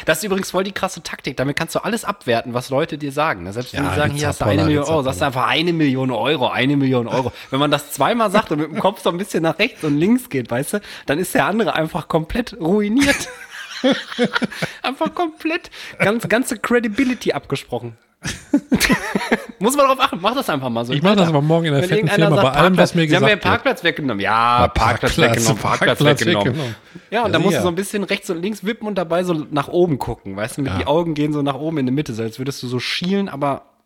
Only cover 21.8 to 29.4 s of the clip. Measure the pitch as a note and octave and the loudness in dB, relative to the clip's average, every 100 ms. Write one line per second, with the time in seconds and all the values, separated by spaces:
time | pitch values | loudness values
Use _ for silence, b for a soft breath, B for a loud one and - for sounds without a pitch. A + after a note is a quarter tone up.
21.8 | - - D#3 G3+ D#3 D3 - D3 F3+ F3+ | 2 2 2 4 4 4 4 4 4 6
22.8 | F3 E3+ D#3 E3+ G#3+ G#3 F3+ A3+ C4+ A3+ | 4 4 4 4 4 4 2 0 0 0
23.8 | E3+ D#3 C#3 G2+ F#2+ A2 A#2+ A#2+ A#2+ - | 0 0 -2 0 2 4 4 4 4 4
24.8 | A2+ A2+ B2+ - A#2+ A#2 A2+ G2+ G2+ A#2+ | 2 2 0 2 2 4 2 0 0 2
25.8 | C3 B2 D3+ C#3+ D3+ - D3 C#3+ B2+ A2 | 2 4 4 4 2 2 2 -2 -4 -8
26.8 | - B B G#3+ A3 E3 F#3+ C#3+ F3+ E3+ | -16 B B -2 2 2 4 2 2 0
27.8 | G3 G#3 F#3 G3 - E3+ G3 G#3 F#3+ A3+ | -4 -4 -2 -4 -4 -4 -4 -4 -6 -6
28.8 | G#3+ F#3+ E3 E3+ F3+ D#3+ | -4 -4 -2 0 0 -2